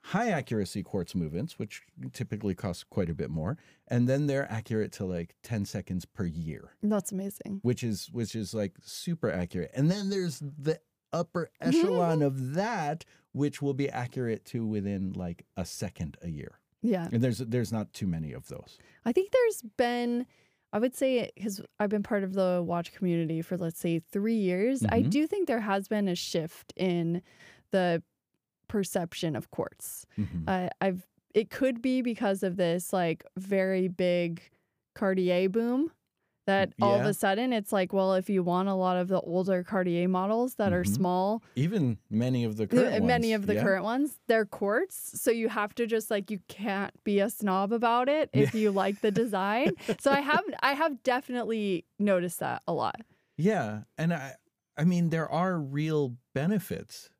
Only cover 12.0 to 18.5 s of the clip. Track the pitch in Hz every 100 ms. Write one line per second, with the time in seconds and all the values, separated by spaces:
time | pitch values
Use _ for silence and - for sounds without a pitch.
12 | 170 160 143 135 127 156 214 214 147 160
13 | - _ _ 127 143 - 143 135 139 -
14 | 123 135 120 110 - 120 113 107 98 98
15 | 95 92 90 85 - - 85 - - -
16 | 80 - 175 73 64 - _ _ 240 185
17 | 165 117 127 110 120 123 113 110 101 -
18 | 95 82 78 62 -